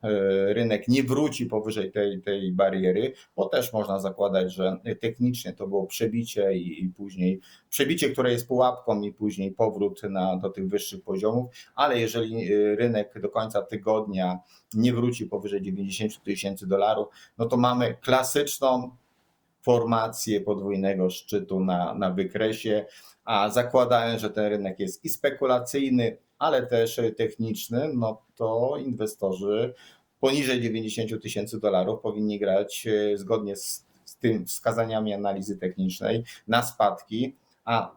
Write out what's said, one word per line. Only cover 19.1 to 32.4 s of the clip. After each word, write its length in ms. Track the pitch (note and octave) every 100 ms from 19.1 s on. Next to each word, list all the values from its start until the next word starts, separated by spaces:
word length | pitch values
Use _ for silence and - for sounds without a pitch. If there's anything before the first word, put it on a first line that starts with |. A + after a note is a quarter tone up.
| _ _ _ _ _
formację 800 | - A#2+ A#2 A2+ A2 - - G2+
podwójnego 720 | G2 G2 G2 G2 G2 F#2+ F#2
szczytu 500 | F#2 - G#2 F#2 F#2+
na, 340 | F#2+ F2+ E2+
na 160 | - F#2+
wykresie, 720 | F2+ F#2 G#2 A2 A2 A2+ G#2+ G#2 - - _
a 260 | - G#2+ G#2
zakładając, 720 | A2+ A#2+ C3 B2 A#2+ A#2 A2+
że 100 | G#2+
ten 160 | G#2 G#2
rynek 340 | G#2 G2 F#2
jest 240 | F#2+ -
i 40 | -
spekulacyjny, 1080 | - C#3+ C3+ C3+ B2 B2 C#3+ C3+ B2+ A2+ - _ -
ale 220 | D3+ C#3 B2
też, 320 | A#2 A2+ -
e, 140 | A#2
technicznym, 880 | - A2 - A2+ G#2+ - A#2 D#3 C3
no 240 | A2+ G#2+ _ -
to 400 | A2+ A2+ B2 D3 C3
inwestorzy 880 | G#2+ G#2+ - F#2+ F#2 G2+ G#2 B2 - - _ _ -
poniżej 400 | C3+ C#3+ C3 B2+
dziewięćdziesięciu 600 | A#2 A2 A2 A2 A2 A2+
tysięcy 400 | G#2 G#2 G#2 G#2+
dolarów 400 | G#2 F#2+ F#2 A2
powinni 380 | A2 G#2 G#2+
grać, 480 | G2+